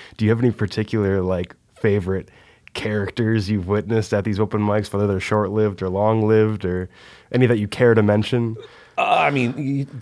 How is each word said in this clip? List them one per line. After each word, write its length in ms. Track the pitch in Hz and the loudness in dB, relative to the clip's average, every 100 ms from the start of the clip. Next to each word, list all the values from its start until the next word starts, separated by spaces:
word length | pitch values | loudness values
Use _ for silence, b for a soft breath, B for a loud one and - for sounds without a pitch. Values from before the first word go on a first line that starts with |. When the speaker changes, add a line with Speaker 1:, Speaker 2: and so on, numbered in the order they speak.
| B - | B 0
Speaker 1:
do 80 | |
you 60 | 107 | 2
have 80 | 113 | 4
any 140 | 123 | 2
particular, 680 | 113 104 - 107 110 98 98 | 0 -4 -4 -4 -2 0 0
like, 360 | 92 90 87 - _ | -2 -4 -6 -12 _
favorite 540 | - 110 101 90 95 - b b b - | -4 0 0 -2 -6 -8 b b b -14
characters 760 | - 107 104 98 - 110 113 98 | -8 -4 -4 -4 -2 0 0 0
you've 160 | 104 90 | -2 0
witnessed 480 | 104 101 113 104 | -2 0 -2 0
at 80 | 104 | -2
these 160 | 104 98 | 0 -2
open 220 | 104 104 | -2 0
mics, 320 | 104 104 98 | 0 0 -2
whether 160 | 101 104 | -2 0
they're 100 | 95 | -2
short-lived 640 | - 107 98 107 107 92 | 0 0 0 0 0 -2
or 60 | 92 | -4
long-lived, 760 | 95 107 110 107 110 110 107 | 0 2 2 4 4 2 0
or 240 | 92 90 92 B B B B | -4 -4 -6 B B B B
any 140 | 123 123 | 2 4
that 120 | 117 | 2
you 80 | 104 | -2
care 280 | - 123 | 2 4
to 80 | 113 | 6
mention? 540 | 104 104 110 123 117 110 B B B - | 4 2 0 -2 -2 -6 B B B -4
Speaker 2:
Uh, 60 | |
I 280 | - 165 156 | 0 2 2
mean, 240 | 139 120 127 | 0 -2 -4
y-, 440 | 139 139 139 131 | -4 -4 -6 -12